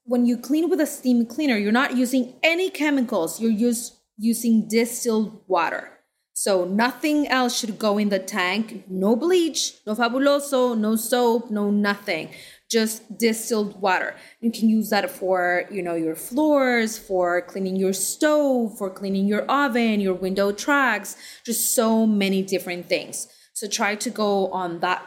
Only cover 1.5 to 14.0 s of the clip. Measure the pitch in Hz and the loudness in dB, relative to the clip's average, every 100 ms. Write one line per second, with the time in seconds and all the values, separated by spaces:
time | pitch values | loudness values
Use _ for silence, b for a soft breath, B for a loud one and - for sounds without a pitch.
1.5 | 214 202 240 277 254 254 262 240 - 320 | 2 2 2 2 0 0 0 -2 0 0
2.5 | 339 370 - 302 277 233 208 160 - 226 | 2 -2 0 0 0 0 0 -2 -2 0
3.5 | 208 240 233 - - _ - 220 226 233 | 2 2 0 -6 -16 _ -4 -2 0 2
4.5 | 220 208 226 240 - 247 220 196 - - | 2 2 0 0 -2 0 0 0 -6 -2
5.5 | 180 160 - - - _ _ _ - 220 | 0 0 -4 -10 -18 _ _ _ -4 0
6.5 | 190 175 196 247 269 311 294 285 254 247 | 2 2 0 0 0 0 2 2 2 0
7.5 | 247 226 185 220 208 208 196 190 202 180 | -2 -6 -2 0 2 2 0 -2 -2 0
8.5 | 202 220 190 - 190 196 226 330 370 320 | 0 -4 -8 -8 -2 2 2 2 2 2
9.5 | 254 - - - 220 233 254 285 285 285 | -2 -6 -8 -6 -2 0 2 2 2 0
10.5 | 262 247 226 214 220 - 247 240 233 233 | 0 2 0 0 0 0 2 2 2 -2
11.5 | 208 208 208 202 202 - 160 156 B B | -2 0 2 0 -2 -4 -6 -6 B B
12.5 | B B 226 220 - - 196 226 220 - | B B 0 0 -4 -12 0 0 0 -2
13.5 | 220 208 190 196 175 | -2 -2 -2 0 0